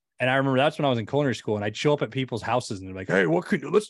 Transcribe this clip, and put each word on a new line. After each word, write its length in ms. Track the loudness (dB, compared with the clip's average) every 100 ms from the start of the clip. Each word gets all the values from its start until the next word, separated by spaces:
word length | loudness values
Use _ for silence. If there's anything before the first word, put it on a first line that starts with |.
| _ -4
And 100 | 0
I 80 | 2
remember 220 | 2 4
that's 200 | 2 2
when 80 | 0
I 20 |
was 80 | 0
in 80 | 0
culinary 280 | 0 0
school, 220 | -2 -4 -2
and 80 |
I'd 120 | -2 -2
show 160 | 0
up 100 | 0
at 80 | -2
people's 320 | -4 -6 -6
houses, 380 | -2 -2 -2 -8
and 80 | -10
they're 60 | -10
like, 120 | 0
"Hey, 180 | 2 4
what 200 | 2 0
could, 180 | -4
let's 240 | 0 0